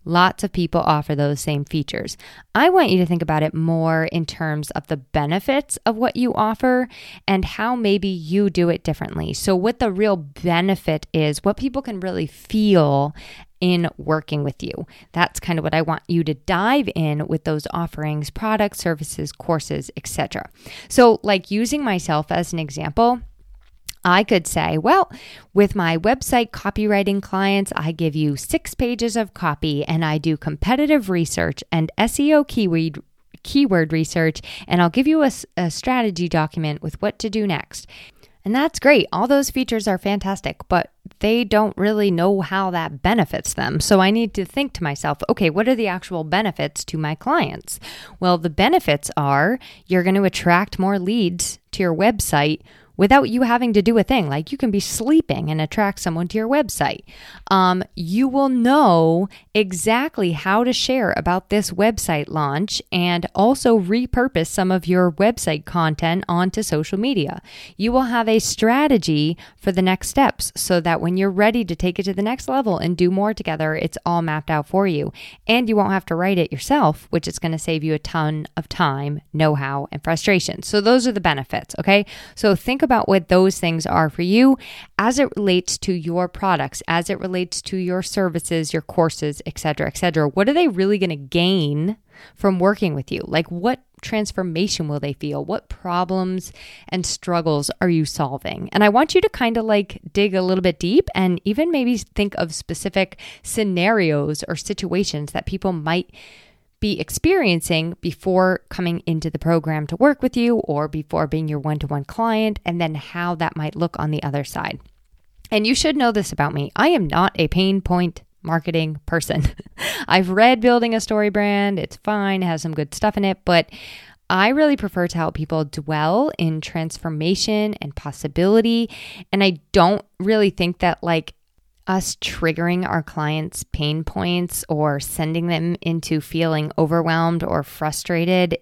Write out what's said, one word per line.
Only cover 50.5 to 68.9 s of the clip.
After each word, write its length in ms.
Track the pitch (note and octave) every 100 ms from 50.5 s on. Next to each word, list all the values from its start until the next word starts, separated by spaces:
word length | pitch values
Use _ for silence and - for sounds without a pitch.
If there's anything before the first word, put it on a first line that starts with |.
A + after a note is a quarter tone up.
| F3 G3+ -
more 200 | F#3+ G3+
leads 600 | F3+ A#3 F3+ F3 - - _
to 100 | -
your 120 | F3+
website 680 | E3 G#3 G#3+ - D3+ D3 D#3 - - _ -
without 340 | G3 C4+ E3
you 100 | A#3
having 320 | B3 A#3+ A#3+
to 80 | G#3
do 160 | F#3+ A3+
a 60 |
thing. 260 | F#3+ B3+ D#3
Like, 240 | C#3+ D#3
you 60 | C#4
can 120 | B3
be 80 | G3+
sleeping 720 | - - A#3 D#4+ - C3+ D3+
and 80 | D#3
attract 420 | D#3 - G3+ G3
someone 280 | F3+ E3 F3
to 80 | A3
your 100 | A3
website. 540 | C#4+ A#3 - C#3 - - - - - -
Um, 320 | F#3+ F#3 F#3 - -
you 320 | E3 G3+ C4+
will 220 | C4+ C#4
know 760 | B3+ A#3+ C#4+ B3+ E3+ E3 E3 G3 - _
exactly 800 | G#3 G3 F3+ G#3+ A3+ D4 - F#3
how 320 | D#3 F#3 G#3
to 100 | B3
share 400 | B3 - C4 G#3 -
about 320 | E3 F3+ -
this 220 | G#3 G3
website 580 | F3 G#3+ G#3+ - D#3 D3
launch 540 | D#3 D3 C#3+ G3 - -
and 320 | F#3 F3 F3 -
also 440 | - G#3+ C4+ B3 A3+
repurpose 720 | F3+ A3+ B3 - B3+ E3+ E3
some 220 | - F#3
of 160 | F#3 D#3+
your 240 | F3+ F3+
website 540 | D3+ G3+ A#3 - D3+
content 640 | - F3 D#3+ D3+ E3 F3 -
onto 340 | F3 F#3 G#3+
social 380 | G#3+ D3+ D#3+ F#3+
media. 400 | A#3+ A#3+ C#3 - - - - -
You 120 | G#3+
will 120 | B3
have 260 | B3+ A#3 A3+
a 100 | A3
strategy 1000 | - - A3 B3+ D4+